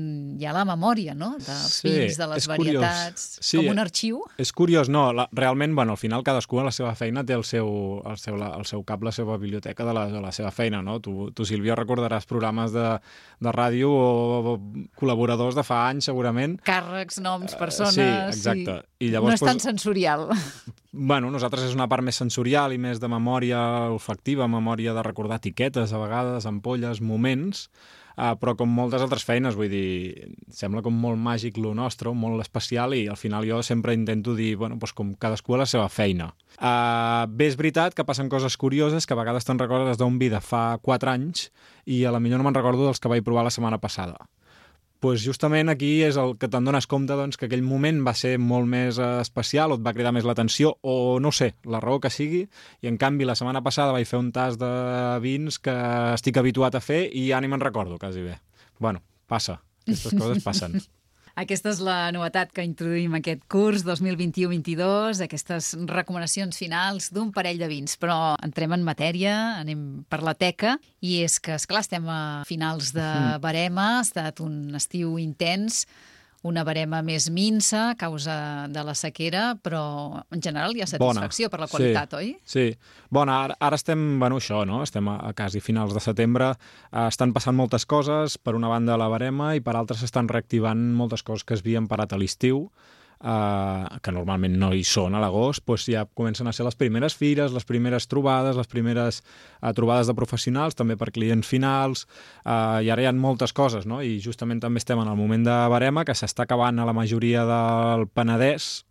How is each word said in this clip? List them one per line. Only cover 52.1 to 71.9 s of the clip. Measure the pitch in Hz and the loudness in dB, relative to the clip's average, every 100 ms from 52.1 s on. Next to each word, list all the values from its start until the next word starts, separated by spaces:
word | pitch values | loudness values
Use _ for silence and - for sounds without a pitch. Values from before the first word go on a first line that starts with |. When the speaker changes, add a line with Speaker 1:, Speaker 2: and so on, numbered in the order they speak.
| - 147 175 202 - - - | -2 -2 -2 -2 -10 -20 -8
Speaker 2:
i | 120 | -4
en | 117 | 2
canvi | 135 143 127 | 2 2 0
la | 113 | 0
setmana | 123 135 135 | -2 -2 -2
passada | 143 143 | 2 2
vaig | 131 117 | 2 0
fer | 123 | 0
un | 123 | 0
tast | 127 127 117 | 0 -2 -2
de | 123 123 123 123 123 123 | -2 -2 -2 -2 -2 -2
vins | 123 139 156 - | -2 -2 -4 -4
que | 135 123 120 120 120 117 | -4 -2 0 0 2 0
estic | 135 131 | 2 4
habituat | 127 127 127 123 | 4 4 2 0
a | |
fer | - 156 180 | 0 -2 -2
i | 131 131 | -2 0
ja | 131 | 0
ni | 135 | 0
me'n | 135 131 | 0 -2
recordo, | 107 92 85 | -2 -4 -6
quasi | 98 92 | -8 -8
bé. | 90 87 _ _ _ - | -8 -10 _ _ _ -4
Bueno, | 113 95 - _ - | -2 -2 -8 _ -6
passa. | 113 - 85 _ _ | -4 -4 -8 _ _
Aquestes | - 202 113 101 | -4 -4 0 0
coses | 113 202 | 2 0
passen. | - 190 127 95 | -2 -2 -2 -4
Speaker 1:
<laughs> | - _ _ _ _ | -6 _ _ _ _
Aquesta | - 185 190 214 | -8 -4 -4 -2
és | 196 | -2
la | 190 180 175 | -2 0 -2
novetat | 175 170 185 180 | -2 -2 0 -2
que | - | -4
introduïm | 175 156 170 170 170 160 | -6 -4 -2 0 0 -2
aquest | 156 151 - | -2 -6 -2
curs | 196 214 208 | 2 4 2
dos | 175 170 185 | 0 -2 0
mil | 170 | 0
vint-i-u | 175 170 180 | -2 0 0
vint-i-dos, | 175 151 165 185 202 220 196 175 | 0 -2 0 2 2 0 -2 -4
aquestes | 147 - 170 - 160 170 | -6 -6 -6 -6 -6 -4
recomanacions | 165 175 180 165 - 190 - | -4 -4 -4 -4 -2 -4 -6
finals | 175 165 190 196 - | -6 -2 -2 -4 -6
d'un | 185 220 | -4 -4
parell | 196 180 175 | -2 -4 -2
de | 170 | -4
vins. | 147 143 - | -4 -6 -4
Però | 170 165 160 147 151 | 0 2 2 0 -2
entrem | - 160 175 | -4 0 0
en | 170 | 0
matèria, | 147 156 175 196 214 226 208 | 0 0 0 0 0 -2 -4
anem | 156 151 143 139 139 | -6 -6 -8 -12 -6
per | 160 | -4
la | 160 151 | -2 0
teca, | 180 - 214 277 _ _ | 0 2 0 0 _ _
i | 180 175 165 | -2 0 2
és | - | 0
que, | - 156 | -2 -6
és | - | -2
clar, | 202 | -2
estem | 196 | -2